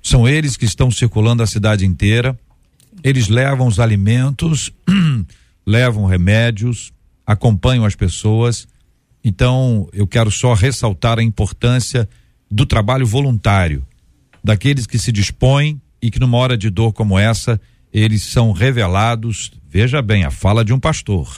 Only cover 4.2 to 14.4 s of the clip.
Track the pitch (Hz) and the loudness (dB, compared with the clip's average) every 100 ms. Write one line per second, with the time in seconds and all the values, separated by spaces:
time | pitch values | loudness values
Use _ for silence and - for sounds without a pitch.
4.2 | 131 135 170 151 - - - 196 165 123 | 0 -2 -2 -2 -4 -8 -2 2 2 0
5.2 | 87 - _ _ - 110 127 107 98 92 | -6 -12 _ _ 0 2 2 0 0 2
6.2 | 87 107 117 107 117 113 - _ _ _ | 2 2 2 -2 -4 -6 -10 _ _ _
7.2 | - 104 120 101 127 127 107 - 98 - | -4 0 0 2 2 2 0 0 -4 -2
8.2 | 107 110 120 113 - _ _ _ _ _ | -2 0 0 -2 -10 _ _ _ _ _
9.2 | 110 92 123 127 131 113 85 98 98 120 | -6 0 0 2 0 0 -4 -4 -2 0
10.2 | 110 - 123 110 - 123 113 92 117 113 | 0 0 0 2 0 0 -4 -2 -2 0
11.2 | 113 107 107 - 120 123 - 123 107 _ | 0 -2 -4 -2 0 0 -2 -4 -4 _
12.2 | _ _ _ 104 131 117 104 131 127 120 | _ _ _ -2 0 0 0 0 0 0
13.2 | 143 117 107 101 87 71 65 _ _ _ | 0 0 2 2 0 -2 -8 _ _ _
14.2 | _ _ | _ _